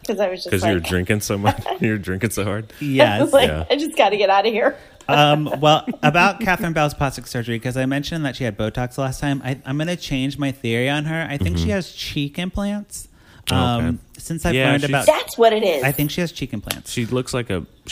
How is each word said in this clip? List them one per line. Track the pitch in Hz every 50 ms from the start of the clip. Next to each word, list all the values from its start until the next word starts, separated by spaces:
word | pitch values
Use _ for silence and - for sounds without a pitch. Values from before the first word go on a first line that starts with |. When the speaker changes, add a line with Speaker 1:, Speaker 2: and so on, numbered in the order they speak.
Speaker 1:
<laughs> | -
Speaker 2:
'cause | - 214 190
I | 214 180
was | 185 175 -
just | -
Speaker 3:
'Cause | 107 92
you | 87 - 101
were | 87
Speaker 2:
like | 80 -
Speaker 3:
drinking | 92 90 92 - 110 101
so | - - 104 101
much. | 101 107 101 - - -
Speaker 2:
<laughs> | - -
Speaker 3:
You | 117 110
were | 110 104
drinking | 90 92 92 101 123 110
so | - 104 98
hard. | 104 98 107 107 - - -
Speaker 1:
Yes. | 147 143 135 131 - 110 101
Speaker 2:
<laughs> | 226
I | 285
was | 320
like, | - 277 262 -
Speaker 3:
Yeah. | 78 78 80 -
Speaker 2:
"I | 262
just | 294 311 294 -
gotta | - 233 202 208
get | 202 202 190
outta | 196 196 196 226
here." | 220 208 - - - -
<laughs> | - - - - - -
Speaker 1:
Um, | - 147 147 147 147 151 151 143 - 135
well, | 147 151 156 147 - 262 - -
about | - 151 147 175 180 202 190 -
Catherine | 226 196 180 170 - 170
Bell's | 160 160 151 147
plastic | - - 147 135 - - 120 -
surgery, | - 123 113 120 117 113
'cause | - 127 120
I | 131 131
mentioned | 131 139 139 135 - 170 165 151
that | 135 123
she | -
had | 135 117 101 -
Botox | 107 110 - 127 123 123 - -
last | 135 131 127 -
time. | 151 143 139 135 -
I, | 127 135 123 -
I'm | 131 135 147
gonna | 156 170 180
change | 170 - - 143 131 131 139 139
my | 135 143 139
theory | 127 - - 117 113 117 123 135
on | 143 151 147
her. | 156 160 165 165 -
I | 143 143
think | 190 87 85 85
she | 85
Speaker 3:
Mm-hmm. | - 202
Speaker 1:
has | 196 170 -
cheek | - - - - - 156 143 143 - -
implants. | 175 185 - 208 202 202 208 208 208 - - - - - _ _ _ - - - - -
Speaker 3:
Oh, | - 90 123 123 120
okay. | 117 117
Speaker 1:
Um, | 80 82 - - _ - -
since | - - 170 160 -
I've | 175 131
Speaker 3:
Yeah, | 131 131 131
Speaker 1:
learned | 135 143
Speaker 3:
she's | 143 139
Speaker 1:
about | 139 135 123
Speaker 2:
That's | - 311 330 494 - - -
what | 226 226
it | 214 214
is. | 220 190 160 139 127
Speaker 1:
I | 139
think | 147 - 147 147
she | - -
has | 175 160
cheek | - - 139 123
implants. | - 107 92 - - - - -
Speaker 3:
She | - 123 117
looks | 104 120 127 127 -
like | - 127 117 -
a, | 98 87 73 - - _ _ -